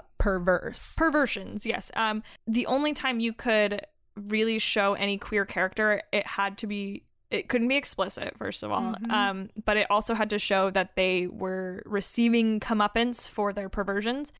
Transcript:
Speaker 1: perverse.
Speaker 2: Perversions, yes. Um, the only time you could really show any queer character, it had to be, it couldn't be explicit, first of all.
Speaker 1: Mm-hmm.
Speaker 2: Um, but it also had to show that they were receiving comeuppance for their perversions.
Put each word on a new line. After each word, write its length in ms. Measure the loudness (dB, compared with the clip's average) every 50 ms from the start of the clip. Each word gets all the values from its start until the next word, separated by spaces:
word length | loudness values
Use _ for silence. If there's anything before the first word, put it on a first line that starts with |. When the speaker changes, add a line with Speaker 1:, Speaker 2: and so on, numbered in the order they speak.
| -8 -6 0
Speaker 1:
perverse. 800 | 2 2 2 2 2 2 2 2 2 2 -2 -2 0 0 0 2
Speaker 2:
Perversions, 680 | 4 2 4 4 4 2 2 0 -4 -6 -6 -8 -6 -4
yes. 260 | -4 -4 -4 -4 -4 -2
Um, 300 | -2 0 0 0 -2 -6 -10 -18 -12 -4
the 180 | -2 0 0 2
only 260 | 2 2 2 2 0 -2
time 260 | 0 -2 -2 0 0
you 140 | -2 -2 -2
could 480 | -2 0 2 4 4 4 2 0 -4 -8 -10 _ _ _ _ -14
really 440 | -12 -6 -2 0 2 2 2 2 0
show 340 | 0 0 2 2 2 2 2
any 240 | 2 0 -2 -2
queer 260 | -4 -4 -2 -2 -2 -2
character, 560 | 0 0 -2 -2 0 0 2 2 2 2 2 0 -2 -2
it 120 | -2 -2
had 320 | -2 -2 -2 -2 -2 -2 -6
to 80 | -6
be, 360 | -6 -6 -6 -6 -8 -10 -12 -14 _ _ _ _ -6
it 180 | -4 -4 -2 0
couldn't 180 | 0 2 2
be 80 | 4 2
explicit, 580 | 2 0 -2 -2 -2 -4 -4 -4 -8 -8 -8 -8
first 260 | -8 -8 -8 -6 -6 -4
of 80 | -2
all. 220 | 0 0 0 -2 -4
Speaker 1:
Mm-hmm. 180 | -4 -4 -2
Speaker 2:
Um, 380 | 0 0 0 0 -2 -4 -8 -12 -12 -6 -2
but 100 | 0 2
it 120 | 2 2 2
also 220 | 2 2 2 0 0
had 160 | 0 0 0
to 100 | 0 -2
show 300 | 0 2 2 4 4 2
that 260 | 2 0 0 0 0
they 320 | 0 2 2 2 0 0
were 560 | -2 -4 -6 -4 -4 -4 -4 -4 -6 -8 -10 -8
receiving 760 | -4 -4 -2 -2 -2 2 4 4 6 6 4 4 4 2 0
comeuppance 680 | 0 0 2 2 2 2 2 2 0 0 -2 -4 -6
for 240 | -6 -4 -2 -2 -2
their 160 | -2 -4 -6
perversions. 640 | -6 -4 -4 -2 -2 -2 -2 -2 -2 -4 -4 -6 -10 -8